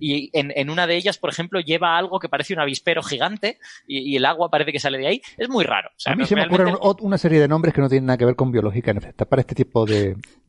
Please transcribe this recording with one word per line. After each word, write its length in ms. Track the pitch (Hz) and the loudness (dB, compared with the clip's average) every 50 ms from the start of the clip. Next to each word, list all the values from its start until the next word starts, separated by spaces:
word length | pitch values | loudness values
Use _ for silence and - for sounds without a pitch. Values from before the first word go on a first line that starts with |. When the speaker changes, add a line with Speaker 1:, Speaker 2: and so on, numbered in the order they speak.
Speaker 1:
y 280 | 156 151 143 147 135 - - | -4 -2 -2 -2 -4 -2 -2
en, 160 | 156 139 143 139 | -2 -2 -2 -2
en 140 | 143 139 143 | -4 -4 -2
una 200 | 156 175 175 165 | -2 -2 0 0
de 80 | 170 | 0
ellas, 220 | 175 165 202 190 - | 0 0 -2 -4 -2
por 120 | - 160 | -6 -6
ejemplo, 300 | - - 170 175 196 185 | -4 -4 -6 -4 -4 -6
lleva 360 | 165 143 160 165 175 170 165 | -2 -2 -2 0 0 0 0
algo 220 | 170 185 180 180 185 | 0 -2 -2 -4 -6
que 100 | - 165 | -4 -2
parece 240 | - - 151 - | -4 -4 -4 -4
un 60 | 190 165 | -4 -4
avispero 400 | 147 139 135 - - 175 165 160 143 | -2 -4 -4 -4 -2 -2 -2 -2 -2
gigante 560 | - 147 120 143 180 208 214 - 320 359 _ - - - - _ | -6 -4 -2 -2 -4 -4 -4 -6 -6 -6 _ -16 -20 -20 -20 _
y, 260 | - 143 135 131 143 | -10 -8 -6 -4 -2
y 40 | 139 | 0
el 80 | 131 131 | 2 2
agua 240 | 139 165 160 170 165 | 2 2 2 0 0
parece 220 | 160 147 147 151 | 2 0 0 0
que 80 | 143 139 | -2 -2
sale 180 | - 143 135 131 | -2 -2 -2 -2
de 80 | 131 | -2
ahí. 160 | 151 202 262 - - - - | -2 -2 -2 -6 -14 -10 -8
Es 100 | 226 247 | -6 -2
muy 160 | 269 220 170 | 0 0 0
raro. 260 | - 110 95 - - | 0 0 -2 -4 -6
O 100 | _ - | _ -8
sea, 140 | - - - | -4 -2 -2
Speaker 2:
A 20 | |
mí 60 | 220 | 0
Speaker 1:
no, 40 | 262 | 0
Speaker 2:
se 80 | - 202 | 0 2
me 80 | - | 0
ocurren 240 | 156 170 180 185 185 | 2 2 2 2 4
Speaker 1:
realmente 200 | 180 180 - - 196 | 2 2 2 2 0
Speaker 2:
ot-, 120 | 202 196 | 0 0
una 140 | 220 196 196 | -2 -2 -2
serie 220 | - - 170 160 151 | 2 2 4 6 6
de 80 | 147 | 4
nombres 260 | 139 151 160 160 165 | 4 4 2 2 2
que 80 | - - | 2 2
no 80 | 139 131 | 2 4
tienen 180 | 131 135 131 | 2 2 2
nada 120 | 127 127 120 | 2 2 4
que 60 | 123 | 4
ver 80 | 120 123 | 2 2
con 140 | - 127 131 | 2 0 0
biológica, 400 | 120 113 107 104 98 120 - - | 2 0 0 0 -2 -2 0 0
en 60 | 107 101 | -2 -2
efecto, 280 | - - - - - | -4 -8 -6 -6 -2
para 140 | - - 123 | 0 2 0
este 140 | 123 - 120 | 0 0 0
tipo 320 | - - - - 117 113 | -2 -2 0 2 0 2
de, 300 | 107 107 104 101 95 95 98 - - - _ _ | 2 2 2 2 0 -2 -6 -12 -18 -20 _ _